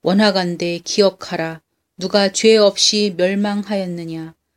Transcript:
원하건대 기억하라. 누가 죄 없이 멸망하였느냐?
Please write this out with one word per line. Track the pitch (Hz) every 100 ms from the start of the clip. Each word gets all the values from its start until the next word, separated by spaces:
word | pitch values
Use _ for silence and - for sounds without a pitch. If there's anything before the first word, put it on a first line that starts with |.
원하건대 | 165 196 214 190 180 170 175 170
기억하라. | - - 196 185 - 170 160 160 _ _ _ _
누가 | 185 208 196
죄 | 196 220 220
없이 | 208 202 - 214 208 170
멸망하였느냐? | 180 202 208 202 202 202 185 170 165 160 160 160 _